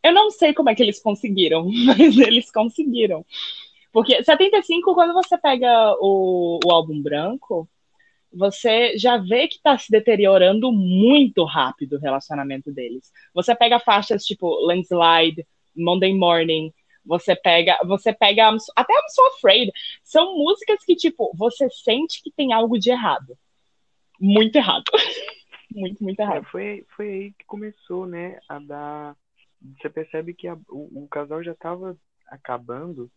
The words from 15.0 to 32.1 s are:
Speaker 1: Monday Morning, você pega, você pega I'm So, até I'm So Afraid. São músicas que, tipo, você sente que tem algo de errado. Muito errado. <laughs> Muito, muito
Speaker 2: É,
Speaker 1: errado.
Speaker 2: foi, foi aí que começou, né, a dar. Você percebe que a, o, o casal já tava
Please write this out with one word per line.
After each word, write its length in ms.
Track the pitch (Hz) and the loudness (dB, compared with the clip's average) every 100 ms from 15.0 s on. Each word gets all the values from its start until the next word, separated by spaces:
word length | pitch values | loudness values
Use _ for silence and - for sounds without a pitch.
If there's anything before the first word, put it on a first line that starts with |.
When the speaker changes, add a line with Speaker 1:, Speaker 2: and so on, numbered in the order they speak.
| 165 165 165 160 160 _ _ | 4 4 2 -2 -18 _ _
Speaker 1:
Monday 400 | - 170 185 190 | -6 -4 0 0
Morning, 580 | 196 175 170 165 160 160 _ _ _ | 0 0 0 0 -4 -6 _ _ _
você 300 | - 170 - | -8 -6 -2
pega, 440 | 175 185 170 175 - 180 | 0 2 2 2 0 -2
você 260 | 196 226 | -2 -2
pega 380 | 208 202 208 220 | 0 2 4 4
I'm 100 | 220 | 2
So, 100 | - - | -4 -4
até 160 | 254 | 2
I'm 160 | 494 622 | 0 0
So 140 | - 523 | 2 2
Afraid. 440 | 523 226 202 208 - - - | 4 2 4 0 -8 -18 -20
São 320 | _ 311 359 359 | _ 0 0 -2
músicas 480 | 302 415 - 415 | -2 -2 -2 -2
que, 100 | - | 0
tipo, 400 | 339 330 - - | 0 0 -2 -8
você 320 | 165 226 240 262 | -4 -4 -2 -4
sente 520 | - - 240 330 - | -2 -2 -2 -4 -8
que 80 | - | -12
tem 220 | - 269 | -6 -2
algo 260 | 226 226 233 | 0 0 0
de 120 | 190 | 0
errado. 460 | 247 208 127 131 - _ _ _ _ _ _ _ _ | 0 -2 -4 -8 -20 _ _ _ _ _ _ _ _
Muito 360 | 196 208 220 285 | 2 2 4 0
errado. 280 | 196 - - | 0 -4 -2
<laughs> 460 | - - - - - _ - _ | -2 -2 -6 -14 -18 _ -20 _
Muito, 320 | 208 185 208 | -12 -10 -8
muito 180 | 196 196 | -10 -6
Speaker 2:
É, 20 | |
Speaker 1:
errado. 220 | 208 156 139 | -4 -6 -8
Speaker 2:
foi, 340 | 175 208 202 _ - | -12 -10 -14 _ -14
foi 120 | 208 | -10
aí 240 | 190 202 | -10 -12
que 120 | 202 _ | _ _
começou, 600 | 208 214 208 _ 180 185 | -14 -14 _ _ -12 -10
né, 320 | 170 175 - _ | -12 -14 -16 _
a 100 | 143 | -18
dar. 580 | 143 147 147 151 147 143 _ _ _ _ 135 135 | -16 -16 -14 -14 -16 -20 _ _ _ _ -20 _
Você 120 | 151 | -12
percebe 420 | 160 156 160 170 | -12 -10 -12 -12
que 160 | 175 175 | -14 -16
a, 60 | 165 _ | -16 _
o, 360 | 139 147 135 | -20 -18 -20
o 40 | 143 | -14
casal 340 | 147 143 156 | -12 -10 -12
já 100 | 170 | -12
tava 400 | 160 165 180 185 175 _ | -14 -14 -14 -14 -18 _